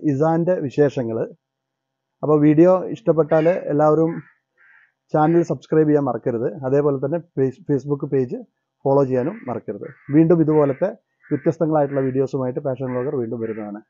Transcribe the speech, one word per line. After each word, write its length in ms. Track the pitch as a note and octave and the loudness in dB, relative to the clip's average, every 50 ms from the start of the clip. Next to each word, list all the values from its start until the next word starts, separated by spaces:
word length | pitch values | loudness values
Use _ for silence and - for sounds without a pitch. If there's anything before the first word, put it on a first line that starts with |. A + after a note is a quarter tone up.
| - D3+ | 0 -2
ഇസാന്റെ 440 | C#3 C3 D#3 D#3+ E3 E3 E3+ F3 F3+ F#2+ D3+ | 0 0 0 0 0 0 0 0 -2 -2 -4
വിശേഷങ്ങള്. 580 | C3 - C#3+ D3 C#3 - C#3 A#2+ A2+ A2+ A2+ - B3 - _ _ _ _ _ _ _ _ _ _ _ _ _ _ _ _ _ | -6 0 0 0 2 0 -4 -6 -4 -4 -6 -6 -8 -10 _ _ _ _ _ _ _ _ _ _ _ _ _ _ _ _ _
അപ്പൊ 120 | - C#3+ D#3 D3+ D3 | 0 0 2 4 4
വീഡിയോ 260 | D3+ D3+ D3+ E3+ F3+ F#3 F#3 - F2+ C3+ | 4 6 6 6 6 6 2 0 -6 -10
ഇഷ്ടപ്പെട്ടാല് 580 | D3 _ E3+ D#3+ D#3 D#3 D3+ D#3+ D#3+ D#3 E3 F#3 - - - | -4 _ 0 0 0 2 2 2 2 2 2 0 0 -4 -2
എല്ലാവരും 380 | D3 D3 D3+ D#3 D3+ D#3 D#3+ E3 E3 E3 - _ _ _ _ _ _ _ _ _ _ _ _ _ _ _ _ _ | 0 2 4 4 4 4 2 0 -2 -8 -14 _ _ _ _ _ _ _ _ _ _ _ _ _ _ _ _ _
ചാനൽ 300 | - D#3 D3+ D#3+ E3+ E3+ E3 - | 0 2 2 4 4 2 2 0
സബ്സ്ക്രൈബ് 380 | D#3+ B2+ - _ D#3+ D#3 D#3 D3+ | -6 -8 -4 _ 2 2 4 4
ചെയ്യാൻ 160 | D3 D3 C#3+ C3 | 2 2 2 0
മറക്കരുത്. 400 | A#2+ A2+ _ C3+ A#2 A2 A#2+ D#3+ G#3 D#3+ C3+ | -4 -4 _ -4 -4 -2 -4 -6 -6 -6 -4
അതേപോലെ 320 | C3 C#3 D3 C#3+ D3 C#3 C3+ C#3 | 0 0 2 2 0 -2 -2 -4
തന്നെ 140 | C3+ D#3+ E3+ - _ _ | -4 -4 -6 -8 _ _
ഫേസ്-, 260 | D3 C3+ C3 B2+ _ - - | -2 -2 -2 -2 _ -4 -4
Facebook 340 | D3 C3 C3 C#3+ C#3+ C#3 D#3 C#3 | -4 -4 -2 -4 -6 -6 -4 -4
പേജ് 260 | C#3+ C3+ B2+ B2 F3 B3+ A3+ _ _ _ _ _ _ _ _ | -2 -2 -2 -2 -6 -12 -12 _ _ _ _ _ _ _ _
ഫോളോ 200 | C#3 C#3 C#3+ C#3 B2+ | 2 2 2 2 2
ചെയ്യാനും 260 | C3 B2 B2 D#3+ G#3+ A#3 - B2 | 0 -2 -2 -4 -8 -8 -10 -10
മറക്കരുത്. 400 | A2+ A2 _ - G2+ G2+ - - - _ _ - C3+ | -10 -8 _ -10 -12 -12 -12 -16 -18 _ _ 0 2
വീണ്ടും 260 | D#3 E3 E3 F3+ E3 D#3 | 4 4 4 4 2 4
ഇതുപോലത്തെ 460 | D3 D3+ D#3 D3 C#3 C3 - F3 G3 A3+ _ _ _ _ _ _ - | 2 4 2 2 2 0 -2 -4 -6 -6 _ _ _ _ _ _ -6
വ്യത്യസ്തങ്ങളായിട്ടുള്ള 720 | D3+ C3+ - E3+ - - E3+ D#3 D#3 D3+ C#3+ C3+ C#3 C#3 C3+ C3 | -6 -2 -2 -4 -2 -2 -2 0 0 0 0 0 -2 -2 -2 -2
വീഡിയോസുമായിട്ട് 520 | B2+ C3+ C3+ C3 - C#3 C3 B2+ B2+ D3 C#3+ | -2 -2 -2 -2 -4 -6 -6 -6 -6 -6 -6
പാഷൻ 260 | C#3 C3 B2+ C3+ B2+ | -6 -6 -6 -6 -6
വ്ലോഗർ 240 | B2 B2 B2 - D3 C3 | -6 -6 -6 -4 -4 -6
വീണ്ടും 180 | A#2 A2+ B2 A#2 A2+ | -6 -6 -6 -8 -8
വരുന്നതാണ്. 360 | A2 G#2+ A2 G#2 G#2 G2+ G#2+ A2 | -8 -8 -10 -10 -12 -12 -14 _